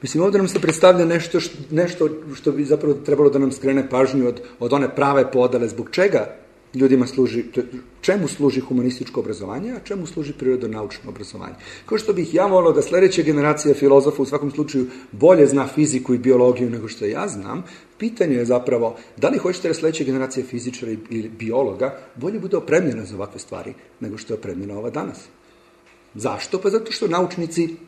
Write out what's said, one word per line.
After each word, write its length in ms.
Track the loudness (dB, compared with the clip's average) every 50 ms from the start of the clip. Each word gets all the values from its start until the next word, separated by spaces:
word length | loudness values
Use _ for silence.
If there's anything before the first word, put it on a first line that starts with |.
Mislim, 220 | -10 -4 -2 2 2
ovde 140 | 4 4 2
nam 100 | 0 2
se 120 | 0 0
predstavlja 460 | 0 0 2 6 8 8 8 8 4
nešto 340 | 2 2 0 -2 0 -2 -2
š-, 120 | -2 -2 -10 -14 -12 -4
nešto 380 | 0 0 0 0 0 0 -2 -2 -2 -4 -12 -14 -16
što 160 | -4 -2 -2
bi 140 | 0 0 0
zapravo 280 | 0 0 2 2 0 0
trebalo 360 | 0 0 0 2 4 4 4
da 100 | 4 4
nam 120 | 0 0
skrene 380 | -2 -2 -2 0 0 0 0 0
pažnju 380 | 2 2 2 2 2 0 0 0
od, 140 | -2 -4 -12 -18 -12 -6
od 140 | -2 0 0
one 220 | 0 0 -2 0
prave 360 | 0 0 2 4 4 2 4
podele, 360 | 2 2 2 2 2 0 -2 -2
zbog 220 | -4 -8 -10 -6
čega 440 | 0 2 2 4 4 2 -2 -2 -10 -18 -20 _ _ _ _ _ 0
ljudima 340 | 2 4 6 6 4 4 0
služi, 360 | 2 0 0 0 0 -4 -6
to, 180 | -4 -4 -6 -6 -6 -10 -18 -18 -20 -20 -4
čemu 260 | 0 0 0 0 0 -4
služi 320 | -4 0 0 0 0 0
humanističko 600 | -4 -2 -2 0 0 0 -4 -4 -10 -8 -6 -8
obrazovanje, 520 | -6 -6 -8 -8 -8 -10 -8 -8 -8 -10
a 80 | -10 -12 -10
čemu 220 | -8 -8 -8 -8
služi 280 | -8 -8 -8 -8 -8 -8
prirodno-naučno 760 | -4 -2 -2 0 0 -2 -6 -8 -8 -8 -10 -12 -14 -16 -16
obrazovanje. 460 | -16 -16 -16 -16 -16 -16 -16 -16 -16 -18 -20 -20 -20 -20 -8
Kao 120 | -4 -4 -2
što 160 | 0 0 0
bih 200 | 0 0 0 2
ja 120 | 2 4
volao 280 | 6 4 6 6 6 4
da 80 | 4
sledeća 400 | 2 2 4 4 4 4 4 2
generacija 520 | 0 2 2 2 2 2 0 2 2 2 2
filozofa 480 | 4 6 8 8 8 6 4 0 0
u 40 | -4
svakom 260 | -2 -2 -4 -4 -4
slučaju 360 | -4 -4 -6 -4 -2 -4 -4 -4 -8 -16 -20 -18
bolje 360 | -4 4 6 6 8 8 8 6
zna 200 | 6 0 -2 0
fiziku 460 | 0 0 0 2 0 -4 0 0 -2
i 40 | 0
biologiju 520 | 4 4 4 6 6 4 4 2 0 -4
nego 180 | -4 -6 -8 -12
što 180 | -10 -6 -6
ja 220 | -6 -4 -4 -6 -8
znam, 360 | -8 -10 -10 -10 -10 -10 -12 -14 -20 -20 -20 _ _ _
pitanje 380 | -8 -8 -2 0 0 2 2
je 100 | 0 2
zapravo 500 | 2 2 0 2 0 0 0 0 -2 -4 -6 -20 -20 -8 -2
da 120 | 0 0
li 80 | 0 0
hoćete 300 | -2 -2 -4 -2 -2 -4
da 60 | -4
sledeća 300 | 0 -2 -2 -2 -2 -4
generacija 420 | -2 -2 -2 -4 -4 -6 -8 -8
fizičara 460 | -6 -8 -8 -8 -8 -10 -8 -8 -8
i, 60 | -8 -8 -10 -10
ili 200 | -8 -8 -8 -8
biologa 680 | -10 -10 -8 -4 -2 0 0 -2 -2 -4 -6 -6 -6 -10 -20 -20 _
bolje 240 | -10 -8 -6 -6 -6
bude 180 | -6 -4 -4 -4
opremljena 480 | -2 2 0 2 2 0 -4 -6 -10
za 100 | -12 -10
ovakve 240 | -12 -12 -12 -12 -18
stvari 340 | -16 -14 -14 -12 -12 -14 -16 -18 -20 _ _ _
nego 180 | -12 -10 -10 -12
što 160 | -10 -10 -10
je 40 | -8
opremljena 400 | -8 -10 -10 -8 -10 -10 -10 -8
ova 120 | -10 -8
danas. 360 | -8 -8 -8 -8 -12 -14 -20 -20 _ _ _ _ _ _ _ _ _ _ _ _ _ _ _ _ _
Zašto? 460 | -6 -6 -4 -4 -4 -8 -6 -6 -2
Pa 80 | -2 0
zato 220 | 0 0 -2 -4
što 160 | -8 -4 -2 -2
naučnici 640 | 0 0 -2 -2 -2 -6 -8 -6 -2 -2 -2 -2 -4 -10 -16